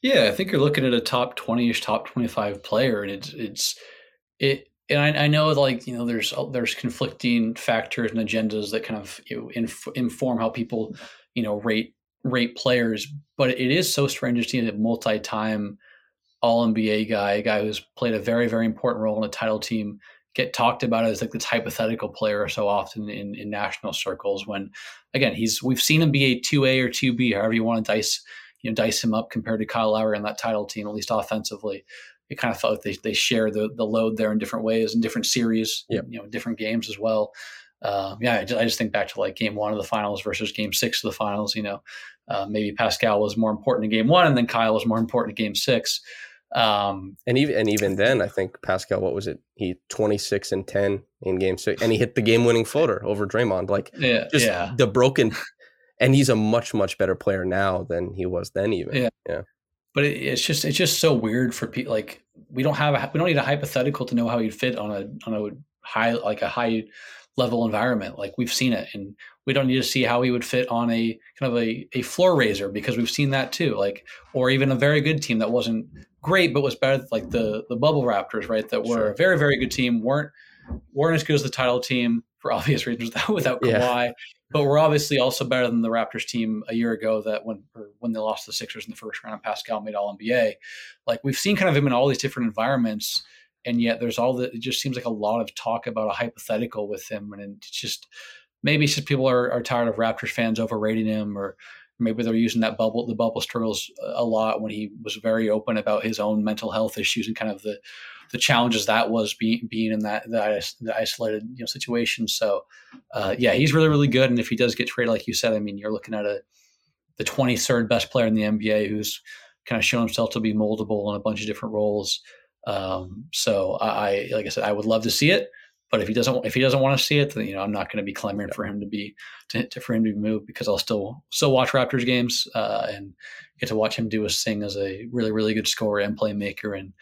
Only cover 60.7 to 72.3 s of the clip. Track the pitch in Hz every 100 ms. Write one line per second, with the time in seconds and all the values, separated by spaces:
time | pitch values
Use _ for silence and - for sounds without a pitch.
60.7 | 147 175 - 160 131 110 117 127 - -
61.7 | - 139 110 104 - _ _ - 127 135
62.7 | 147 151 135 139 151 175 147 131 147 143
63.7 | 135 131 139 127 120 117 117 110 107 127
64.7 | 113 107 101 98 - - 107 104 - -
65.7 | _ - - 117 117 - 107 - - 120
66.7 | 113 110 - - - - - 123 117 117
67.7 | 104 120 120 90 - 98 - 120 - 131
68.7 | 110 - 101 98 107 - _ - 139 135
69.7 | 131 131 131 120 120 127 123 120 127 123
70.7 | 117 120 117 113 110 - - 135 120 117
71.7 | - - 127 120 - 185